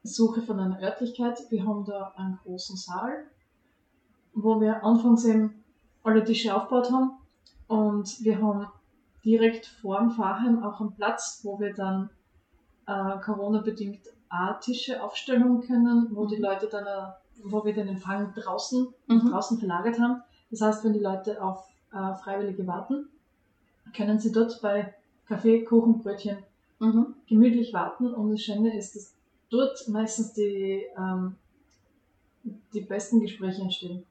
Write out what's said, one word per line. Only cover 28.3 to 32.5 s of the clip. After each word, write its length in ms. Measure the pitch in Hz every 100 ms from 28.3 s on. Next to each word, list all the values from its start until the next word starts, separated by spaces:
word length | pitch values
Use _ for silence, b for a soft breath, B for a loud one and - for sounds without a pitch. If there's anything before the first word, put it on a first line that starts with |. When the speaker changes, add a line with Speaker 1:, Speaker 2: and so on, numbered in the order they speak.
Speaker 1:
das 100 | 214
Schöne 340 | 214 208 220 214
ist, 180 | 190
dass 180 | 208 - _ _ _ _
dort 380 | 233 269 - 233
meistens 440 | 208 220 - 214
die, 520 | 214 208 196 196 196 214 -
ähm, 380 | 185 185 185 190 _ _ _ _ _ _ _ _ _ _ 233